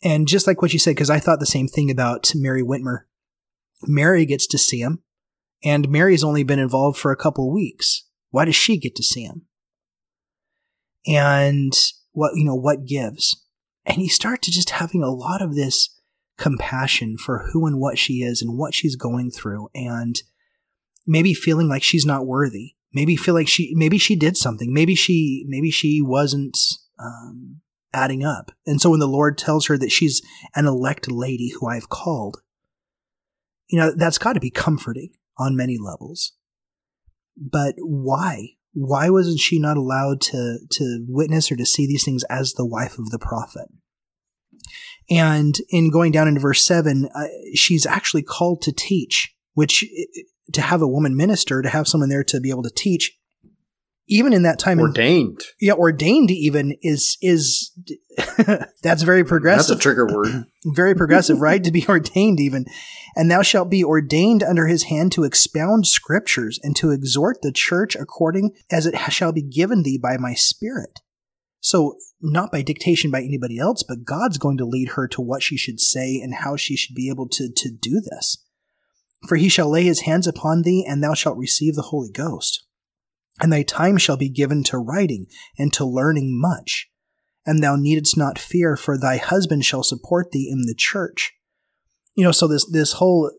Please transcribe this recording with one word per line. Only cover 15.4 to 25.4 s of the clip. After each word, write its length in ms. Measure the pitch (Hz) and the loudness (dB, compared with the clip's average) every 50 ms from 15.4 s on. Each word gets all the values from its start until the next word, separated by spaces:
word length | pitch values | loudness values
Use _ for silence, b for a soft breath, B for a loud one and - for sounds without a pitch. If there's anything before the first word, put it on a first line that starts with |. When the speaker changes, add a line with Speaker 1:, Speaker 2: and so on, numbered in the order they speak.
Speaker 1:
of 140 | 202 165 143 | -4 -4 -2
this 400 | 143 139 135 127 - - - _ _ _ _ _ _ _ _ _ - | -2 -2 -2 -2 -2 -2 -4 _ _ _ _ _ _ _ _ _ -4
compassion 800 | - 156 135 117 - - - 127 131 131 - - 123 110 110 113 | -2 -2 -2 -2 -4 -6 -4 -4 -2 -2 -2 -2 -2 -4 -8 -8
for 320 | - - 127 107 - - | -6 -6 -6 -6 -4 -4
who 140 | - 165 160 | -2 0 0
and 140 | 156 143 135 | 0 0 -2
what 180 | 131 139 - - | -2 -2 -2 -2
she 240 | - - 131 123 | -4 -2 -2 -4
is 200 | 123 120 120 117 | -4 -4 -4 -4
and 160 | 113 117 117 123 | -4 -6 -4 -6
what 160 | 156 147 - | -6 -6 -4
she's 220 | - - 156 131 | -2 -2 -2 -2
going 360 | 127 - 123 120 123 123 123 | -2 -4 -4 -4 -4 -4 -6
through, 380 | - - - 107 101 104 107 - - | -8 -8 -10 -8 -8 -10 -10 -12 -12
and 420 | 127 127 120 120 117 117 117 120 - - _ _ _ _ _ _ _ _ _ _ _ _ _ - - _ | -10 -8 -8 -6 -6 -4 -6 -6 -6 -8 _ _ _ _ _ _ _ _ _ _ _ _ _ -20 -10 _
maybe 280 | - 156 156 165 196 170 | 0 2 2 4 2 2
feeling 340 | - - 165 160 156 165 156 | 0 0 0 2 2 2 0
like 160 | 139 135 - | 0 0 0
she's 220 | - - 170 139 | 0 2 2 2
not 200 | 151 143 135 131 | 0 0 -2 -2
worthy. 500 | 131 127 135 143 135 110 101 113 139 - _ _ _ - | -2 -2 0 -2 -2 -2 -6 -14 -16 -20 _ _ _ -4
Maybe 220 | 139 147 156 175 | -2 0 2 0
feel 180 | - - - 175 | 0 2 2 2
like 140 | 170 156 143 | 2 2 2
she, 260 | - - 175 123 160 | 0 0 0 0 0
maybe 220 | 160 160 156 180 208 | 2 2 4 2 2
she 180 | - - 220 | 2 2 2
did 220 | 175 151 156 180 - | 2 2 2 0 0
something. 360 | - 131 113 107 120 120 127 | -2 -4 -4 -4 -4 -2 0
Maybe 220 | 147 160 165 190 | 2 2 4 2
she, 500 | 165 - - 180 165 156 147 131 135 | 2 2 2 2 2 2 0 -2 -4